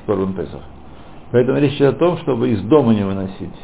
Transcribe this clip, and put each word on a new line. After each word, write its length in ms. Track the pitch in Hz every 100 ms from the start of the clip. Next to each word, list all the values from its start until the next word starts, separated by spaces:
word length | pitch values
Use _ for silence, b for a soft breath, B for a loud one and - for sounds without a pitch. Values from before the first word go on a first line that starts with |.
| -
корбан 260 | 98 95
Песах. 280 | 92 82 - - - - B B B B
Поэтому 280 | 120 127 135
речь 180 | 143 143
идет 180 | 139
о 40 | 120
том, 200 | 165 170
чтобы 320 | - 120 127
из 100 | 107
дома 300 | 98 151 120
не 100 | 107
выносить 500 | 98 98 95 - 92 -